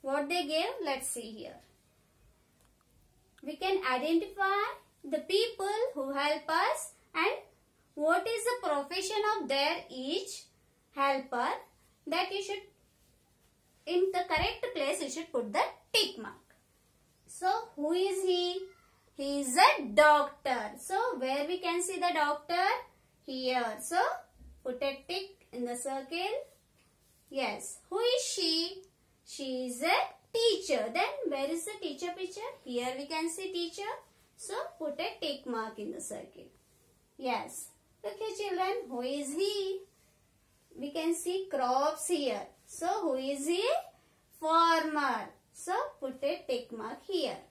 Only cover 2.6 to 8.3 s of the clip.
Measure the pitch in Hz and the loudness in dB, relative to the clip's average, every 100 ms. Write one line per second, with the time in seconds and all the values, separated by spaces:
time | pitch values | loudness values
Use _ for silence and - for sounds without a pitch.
2.6 | _ _ _ _ _ _ _ _ 277 311 | _ _ _ _ _ _ _ _ -10 -4
3.6 | 381 392 254 254 302 330 381 403 392 403 | 0 0 2 0 4 2 2 0 2 2
4.6 | 494 494 _ _ 285 294 302 381 466 - | 0 -4 _ _ -4 -4 2 2 2 0
5.6 | 392 427 508 294 269 277 294 311 311 330 | -2 0 -2 -2 -4 0 0 0 0 2
6.6 | 415 622 - - _ 311 370 554 - _ | 2 0 -4 -14 _ 0 0 0 -8 _
7.6 | _ _ _ - 302 359 392 | _ _ _ 0 4 4 2